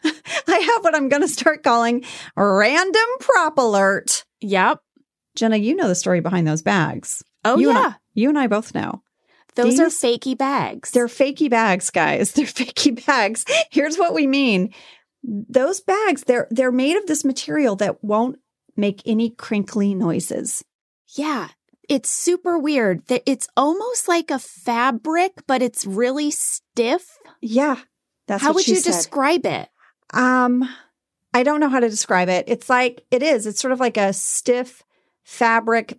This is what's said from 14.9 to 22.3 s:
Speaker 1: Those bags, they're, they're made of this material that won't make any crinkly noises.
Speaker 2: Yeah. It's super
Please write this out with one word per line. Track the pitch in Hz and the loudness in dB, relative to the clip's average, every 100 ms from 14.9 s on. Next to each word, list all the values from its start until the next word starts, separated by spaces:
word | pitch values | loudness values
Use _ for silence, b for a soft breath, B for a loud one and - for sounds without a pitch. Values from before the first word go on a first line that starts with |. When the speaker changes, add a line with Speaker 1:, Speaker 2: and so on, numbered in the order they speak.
| B B _ | B B _
Speaker 1:
Those | 240 202 226 247 285 381 | -10 -10 -2 0 0 -2
bags, | - 392 415 277 - | -2 0 0 0 0
they're, | 240 - | -2 -2
they're | 233 254 | -2 0
made | 247 277 381 | 0 0 0
of | 381 | -2
this | 311 | -2
material | 269 262 - 302 262 196 | -2 -4 -4 0 0 0
that | 202 - | -2 -4
won't | 208 214 247 - _ _ _ - | -2 0 -2 -6 _ _ _ -2
make | 202 202 - | -2 -2 -2
any | 220 233 | -2 -2
crinkly | 233 - 214 196 214 202 190 | -6 -6 -4 -2 -2 0 0
noises. | 170 175 - - - - - _ _ _ _ - | -2 -2 -4 -6 -6 -8 -12 _ _ _ _ -6
Speaker 2:
Yeah. | 302 254 165 _ _ _ - | -4 -4 -8 _ _ _ -4
It's | 277 - | -2 -2
super | - 339 | -4 -2